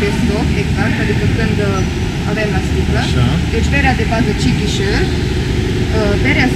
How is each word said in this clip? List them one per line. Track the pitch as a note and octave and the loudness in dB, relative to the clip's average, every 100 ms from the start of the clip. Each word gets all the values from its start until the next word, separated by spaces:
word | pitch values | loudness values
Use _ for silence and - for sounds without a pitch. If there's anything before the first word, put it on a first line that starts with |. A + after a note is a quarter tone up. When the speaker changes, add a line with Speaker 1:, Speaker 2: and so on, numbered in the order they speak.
Speaker 1:
pe | G3+ - | 0 0
stoc, | - - - - | 0 0 0 0
exact, | - - G3+ - | 0 0 0 0
adică | - - - - | 0 0 0 0
când, | A3+ - G3+ | 0 0 0
uh, | F3+ - - - - - | 0 -2 -2 -2 -2 -2
avem | G#3 G#3+ - | -2 -2 -2
la | - | 0
sticlă. | - - - - | 0 0 0 0
Speaker 2:
Așa. | - - - - | 2 2 2 0
Speaker 1:
Deci | A3+ - | 0 0
berea | C#4+ C4+ B3 | 2 2 0
de | - | 0
bază | A3+ G#3 - | 0 0 0
Chichișor, | - - - - - - - | 0 0 0 0 0 0 0
uh, | - - - - - - - - G3+ G#3 G3+ | -2 -2 -2 -2 0 0 0 0 0 2 2
berea | - - C4 | 2 2 0